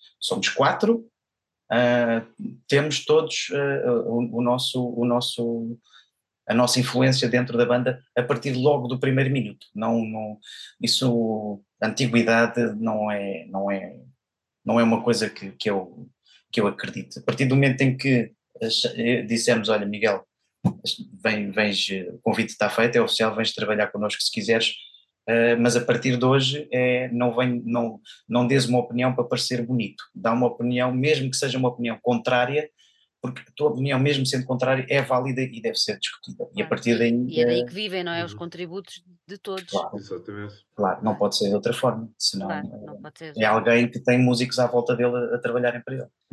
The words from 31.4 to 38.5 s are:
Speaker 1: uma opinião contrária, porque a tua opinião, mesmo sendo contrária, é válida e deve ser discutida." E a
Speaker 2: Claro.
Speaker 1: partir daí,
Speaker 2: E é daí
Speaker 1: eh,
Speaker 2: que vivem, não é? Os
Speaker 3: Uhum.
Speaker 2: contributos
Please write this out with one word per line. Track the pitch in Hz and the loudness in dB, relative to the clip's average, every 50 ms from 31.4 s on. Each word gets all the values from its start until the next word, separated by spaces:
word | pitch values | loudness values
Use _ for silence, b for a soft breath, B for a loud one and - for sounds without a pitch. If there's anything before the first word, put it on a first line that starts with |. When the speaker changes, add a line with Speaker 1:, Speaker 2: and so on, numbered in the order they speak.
| - 131 131 131 | -2 -2 0 0
Speaker 1:
uma | 127 123 | 0 0
opinião | 120 117 120 117 110 - | 0 -2 -4 -4 -4 -2
contrária, | - 123 120 117 - 127 127 123 123 131 143 151 151 - _ b b b b b b b b _ | 0 0 0 0 2 2 2 2 2 2 0 -2 -4 -4 _ b b b b b b b b _
porque | - 127 131 - | -10 -10 -10 -10
a | - _ _ | -16 _ _
tua | - 147 147 | 0 0 0
opinião, | 120 127 135 139 135 127 | 0 0 -2 0 0 2
mesmo | 135 147 143 135 131 | 2 2 2 2 0
sendo | - 139 127 127 | 0 -2 -2 -2
contrária, | - 127 120 127 127 131 127 127 - | -2 -2 0 0 0 0 0 0 0
é | 143 139 | 0 0
válida | 123 - 131 123 127 135 123 131 | 2 2 0 0 0 0 -2 -2
e | 131 104 110 113 | -4 -4 -6 -6
deve | 107 113 - - | -4 -4 -2 -2
ser | - - 104 - | -2 -2 -4 -6
discutida." | - - - - - - - - - | -8 -10 -10 -12 -16 -14 -12 -10 -12
E | - - 101 | -8 -6 -6
a | 104 | -4
Speaker 2:
Claro. | - | -2
Speaker 1:
partir | - - - 120 117 117 | -4 -2 0 2 2 2
daí, | 117 117 117 123 127 123 | 2 2 2 0 0 0
Speaker 2:
E | - 120 | 0 2
é | 120 | 2
daí | 120 120 120 | 2 2 0
Speaker 1:
eh, | 123 | -2
Speaker 2:
que | 123 170 | -4 -6
vivem, | 202 214 196 185 185 175 | -8 -8 -6 -4 -4 -4
não | 175 | -4
é? | 170 170 170 | -4 -4 -6
Os | 165 | -6
Speaker 3:
Uhum. | - - | -8 -10
Speaker 2:
contributos | 175 170 | -12 -12